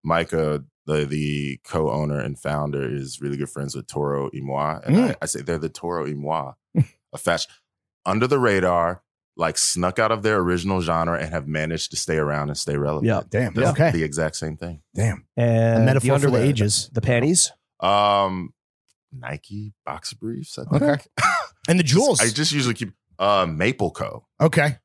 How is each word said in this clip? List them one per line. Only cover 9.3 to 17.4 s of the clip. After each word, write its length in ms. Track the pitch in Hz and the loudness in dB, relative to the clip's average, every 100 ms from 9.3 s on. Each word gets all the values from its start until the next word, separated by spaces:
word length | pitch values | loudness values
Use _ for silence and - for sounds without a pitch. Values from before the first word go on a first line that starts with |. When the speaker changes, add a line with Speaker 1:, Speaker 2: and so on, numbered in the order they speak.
| - | -2
Speaker 1:
like, 220 | 82 78 | -2 0
snuck 400 | - 87 90 92 | -2 0 0 2
out 140 | 110 | 0
of 100 | 113 | 2
their 160 | 107 107 | 2 2
original 440 | 87 90 92 95 | 2 0 0 -2
genre 380 | 85 82 82 82 | 0 0 0 -2
and 140 | 78 | -4
have 140 | 80 71 | -6 -4
managed 420 | 78 78 80 - | -4 -4 -4 -6
to 60 | 78 | -6
stay 200 | - 80 | -2 0
around 320 | 73 73 76 | 0 -2 -4
and 80 | 71 | -6
stay 200 | - 71 | -4 -2
relevant. 300 | 71 76 113 | -2 0 0
Speaker 3:
Yeah. 140 | 98 - | 0 -2
Speaker 2:
Damn. 260 | 113 120 90 | -2 -2 0
Speaker 1:
That's 160 | 143 | 0
Speaker 2:
Okay. 180 | 151 160 | 4 2
Speaker 1:
the 120 | 85 | 2
exact 320 | 78 73 78 - | -2 -2 -2 -4
same 200 | 80 76 | -8 -8
thing. 260 | 85 78 _ | -10 -12 _
Speaker 2:
Damn. 320 | - 110 101 _ - | -2 -2 -2 _ 0
Speaker 3:
And 460 | 117 113 113 113 | 2 4 4 4
Speaker 2:
A 40 | 120 | 4
metaphor 320 | 135 123 139 | 4 4 4
Speaker 3:
the 0 | |
Speaker 2:
for 0 | |
the 60 | 139 | 4
Speaker 3:
underwear, 180 | 123 131 | 4 2
Speaker 2:
ages. 400 | 127 104 - - | 2 2 0 -2
Speaker 3:
the 80 | 117 | -4
panties? 500 | - 120 139 180 | 2 2 4 2